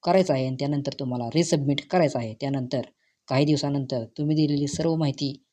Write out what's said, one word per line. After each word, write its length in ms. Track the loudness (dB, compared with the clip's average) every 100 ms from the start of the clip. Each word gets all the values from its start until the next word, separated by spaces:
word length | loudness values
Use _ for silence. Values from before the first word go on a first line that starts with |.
करायचा 320 | 4 4 4
आहे 120 | 2 0
आणि 100 | -2
त्यानंतर 340 | -2 -2 -2 -6
तुम्हाला 280 | -6 -4 -2
रिसबमिट 460 | 0 2 2 2 -2 0
करायचं 280 | 2 2 0
आहे. 160 | -6 -6
त्यानंतर 400 | -4 -4 -4 -6 -6 _ _ _ -4
काही 160 | 0
दिवसानंतर 600 | 2 2 0 -2 -2 -4 -6 -4
तुम्ही 180 | 0 2
दिलेली 300 | 2 2 -2
सर्व 280 | -2 0 2
माहिती 360 | 0 0 -4 -6 _